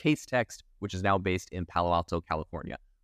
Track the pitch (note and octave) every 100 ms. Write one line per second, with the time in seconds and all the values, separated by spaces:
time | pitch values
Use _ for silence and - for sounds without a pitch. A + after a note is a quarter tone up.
0 | D3+ D3+ - B2+ A2 - - _ G2+ F#2
1 | G2 G2 F#2 F#2 - F2+ E2+ F2 F2 E2+
2 | - E2+ - D#2+ - D#2+ - - _ _